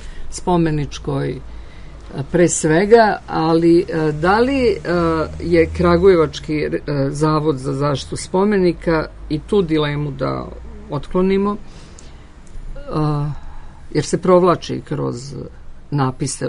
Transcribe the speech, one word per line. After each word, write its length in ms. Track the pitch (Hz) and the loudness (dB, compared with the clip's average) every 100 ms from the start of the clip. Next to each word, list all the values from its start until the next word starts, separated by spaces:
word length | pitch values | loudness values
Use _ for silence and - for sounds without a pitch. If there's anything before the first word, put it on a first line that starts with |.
| - - - | -8 -8 -6
spomeničkoj, 1000 | - - 175 160 151 139 - - 139 143 | -4 0 2 2 0 -4 -6 -4 -4 -4
e, 80 | 135 - - - - - - - - 135 | -6 -10 -14 -14 -16 -16 -16 -12 -10 -2
pre 160 | 170 165 | 4 4
svega, 680 | - 160 160 202 233 214 - - | 4 2 4 8 8 8 2 -4
ali, 500 | 165 160 165 170 170 | -2 2 4 6 4
e, 320 | - 165 156 | 4 0 -2
da 260 | 151 175 214 | 0 2 4
li, 300 | 254 277 240 | 2 2 2
e, 80 | - - 175 165 160 151 - | 0 0 0 2 0 -2 -4
je 260 | 170 170 165 | 2 4 4
Kragujevački, 960 | - 175 170 196 175 147 - - 151 | 4 4 6 6 6 4 -2 -4 -2
e, 80 | 151 165 - 143 139 | -2 -4 -4 -2 -2
zavod 480 | 147 156 156 156 135 | 0 2 2 0 -2
za 140 | 135 | -2
zaštitu 440 | 135 147 135 - 120 | -2 -2 -2 -6 -10
spomenika, 920 | - 185 202 202 180 165 175 160 - - - | -4 0 2 4 2 0 0 0 -2 -8 -8
i 100 | 151 | -6
tu 240 | - 208 | 0 0
dilemu 480 | 160 156 147 147 147 | 2 2 0 -2 -4
da 360 | 139 143 131 - - - - - | -4 -4 -4 -8 -12 -16 -16 -8
otklonimo, 680 | 147 - 185 190 196 202 208 - - - - - - - - - - - - | -8 -4 0 2 2 0 -4 -10 -18 -18 -18 -18 -18 -20 -20 -16 -14 -12 -12
e, 20 | - 160 151 147 147 143 - - - - - | -8 -4 -2 -2 -4 -6 -10 -12 -14 -16 -6
jer 100 | 151 | -4
se 140 | - 175 | -2 -2
provlači 600 | 185 180 180 156 - 131 | 4 4 4 2 -2 -8
kroz 500 | - 143 135 123 135 - - - - - - | -6 -6 -4 -6 -10 -12 -14 -14 -16 -16 -6
napise 580 | 143 131 - 139 - | -2 -2 -2 -6 -4